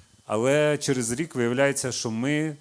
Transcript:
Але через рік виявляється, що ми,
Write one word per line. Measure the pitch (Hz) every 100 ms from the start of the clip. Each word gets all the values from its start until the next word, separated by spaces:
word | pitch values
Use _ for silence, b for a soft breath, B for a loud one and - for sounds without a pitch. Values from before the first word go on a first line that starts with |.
| B - -
Але | 107 127 147 151 147
через | 143 127 113
рік | 120 165
виявляється, | 127 117 123 139 139 127
що | - 120
ми, | 110 131 151 156 147